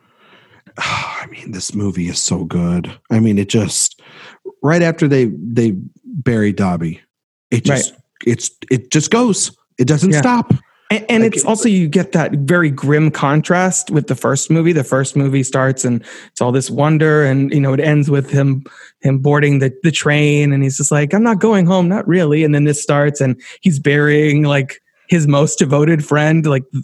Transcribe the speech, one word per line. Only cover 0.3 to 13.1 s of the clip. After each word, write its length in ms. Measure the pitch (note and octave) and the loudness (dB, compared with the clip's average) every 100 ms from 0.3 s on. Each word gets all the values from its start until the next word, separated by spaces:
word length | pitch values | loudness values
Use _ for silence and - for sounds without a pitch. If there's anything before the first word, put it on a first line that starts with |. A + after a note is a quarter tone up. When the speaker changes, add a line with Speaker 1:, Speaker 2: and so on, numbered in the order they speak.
| _ _ _ _ - | _ _ _ _ -10
Speaker 1:
I 480 | - - - - - | -8 -6 -8 -12 -16
mean, 220 | - - | -18 -14
this 220 | F#2 - | -12 -8
movie 340 | G#2+ G2+ F2+ E2+ | -6 -4 -4 -6
is 100 | D#2 | -4
so 260 | - F2+ | -4 -4
good. 480 | E2+ F2 F2 F2 E2 - - | -4 -4 -2 -2 -6 -12 -4
I 100 | A2+ | 0
mean, 180 | A2+ G2+ | 2 2
it 100 | G2+ | 0
just, 520 | A2+ F#2+ - - - - - - - - - | 0 -2 -2 -6 -8 -20 -20 -20 -20 -20 -4
right 200 | C#3 F3 | 0 2
after 240 | E3 E3 D3+ | 2 0 2
they, 180 | C3+ A#2+ | 2 0
they 480 | D2 G#2 A#2 A#2 F#2+ B2 - | -2 -4 0 0 -2 -8 -18
bury 480 | B3+ G3 B2+ A2+ G#2 | -14 -6 -2 0 0
Dobby, 480 | F#2+ G2 E2+ E2 F2 _ _ _ _ _ | 0 -2 -2 -4 -8 _ _ _ _ _
it 140 | A#2+ | -2
just, 280 | C#3+ C3+ - | 0 -2 -2
Speaker 2:
Right. 80 | - _ - A#2+ | -10 _ -6 -4
Speaker 1:
it's, 240 | A#2+ - - - | -4 -6 -14 -4
it 200 | B2+ - | -4 0
just 200 | D#3 D3+ | -2 0
goes. 460 | A3+ B3 F#3 - - _ - | 0 0 -2 -6 -10 _ -2
It 80 | B2 | 0
doesn't 260 | D3+ F#3+ | 2 2
Speaker 2:
Yeah. 80 | D3+ | 2
Speaker 1:
stop. 320 | C3+ C#3+ - - - _ - | 2 0 0 -2 -4 _ -6
Speaker 2:
And, 160 | G#3+ A3 | -4 0
and 140 | A3+ | 0
Speaker 1:
Like, 120 | A3+ | 2
Speaker 2:
it's 100 | - | 0
Speaker 1:
it 40 | - | -2
Speaker 2:
also, 200 | A3 A#3 | 0 2
you 180 | F#3+ D#3+ | 2 2
get 240 | F3+ - | 0 0
that 200 | E3+ C#3+ | 0 -2
very 380 | D3 C#3 F3 D#3+ | -2 0 0 0
grim 400 | C3+ C#3 D3+ D#3 | -2 0 2 2